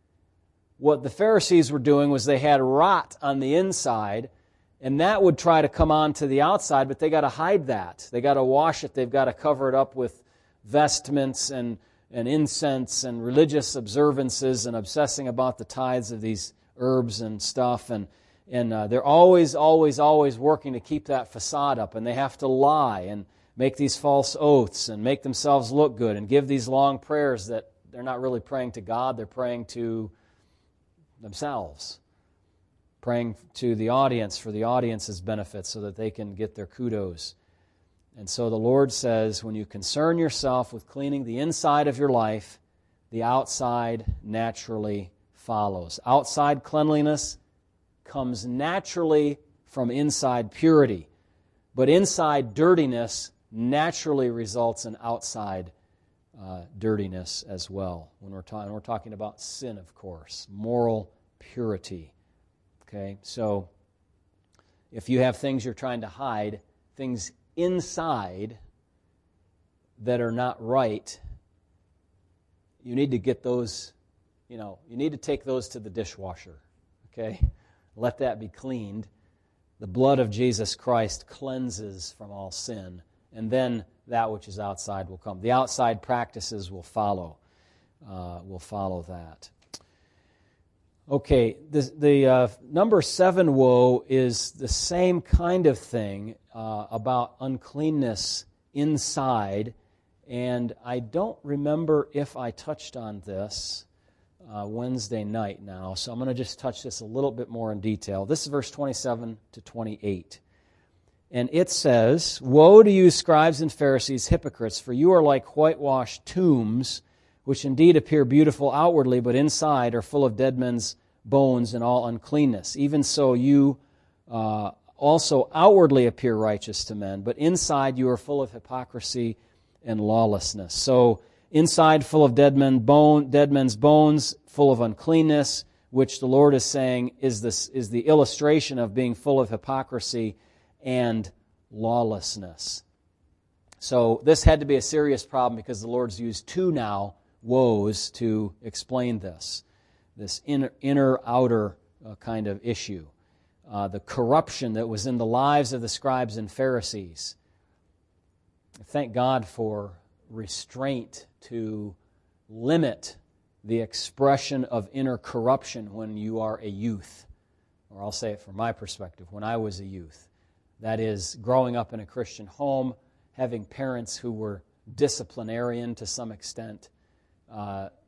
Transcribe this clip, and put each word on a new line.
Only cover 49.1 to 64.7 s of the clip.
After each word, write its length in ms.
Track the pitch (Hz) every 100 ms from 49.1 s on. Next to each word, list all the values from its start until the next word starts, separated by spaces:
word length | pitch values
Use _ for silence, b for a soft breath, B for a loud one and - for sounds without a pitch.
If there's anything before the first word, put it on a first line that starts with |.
| 151 147 143 _ _ _
from 240 | 135 120
inside 600 | 131 147 - 135 123 110
purity, 560 | - 160 156 127 92 - _ _ _ _ _ _
but 140 | 127 135
inside 680 | 170 196 - 160 143 120
dirtiness 800 | 101 170 175 139 120 113 - - _ _
naturally 800 | 110 120 143 165 - 160 143 127
results 540 | 117 110 117 117 113
in 120 | 113 107
outside, 720 | 117 117 - 113 104 92 85 - _ _ _ _ _ -
uh, 240 | 95 90 87 98
dirtiness 640 | 110 107 95 92 87 -
as 260 | - 92 -
well. 400 | 95 92 85 82 _
When 140 | 98
we're 100 | 98
ta-, 200 | - 107
and 100 | 101
we're 80 | 107
talking 320 | 110 110 113
about 280 | 101 104 -
sin, 380 | - - 127 104
of 160 | 85
course, 520 | _ 95 82 69 - -
moral 600 | 101 110 120 117 110 98 _ _ _
purity. 760 | - 123 113 95 - 90 78 _ _ _ _ _ _ _
Okay, 360 | _ 104 98 101
so 460 | - 123 110 101 92 _ _ _ _ _ _ _ _ _ _